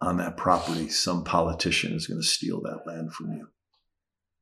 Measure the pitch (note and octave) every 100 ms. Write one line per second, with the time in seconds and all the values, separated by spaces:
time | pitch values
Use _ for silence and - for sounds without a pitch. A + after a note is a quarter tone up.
0 | F2+ F2 E2 - F#2 E2+ - E2 D#2 -
1 | - F2 E2 F2 E2 E2 F#2 - - E2
2 | D#2+ - - - - - - - - E2
3 | D#2+ - - - - _ _ _ _ _
4 | _ _ _ _